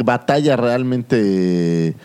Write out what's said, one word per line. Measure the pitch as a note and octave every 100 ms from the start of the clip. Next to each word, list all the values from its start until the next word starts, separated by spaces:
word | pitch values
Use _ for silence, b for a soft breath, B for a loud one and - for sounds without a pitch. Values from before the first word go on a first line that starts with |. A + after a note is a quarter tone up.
batalla | B2 A#2+ - C#3+ D3+ B2+
realmente, | A#2+ B2 B2+ B2+ A#2+ B2 G2+ F#2+ F#2 F2 E2+ E2+ E2 D#2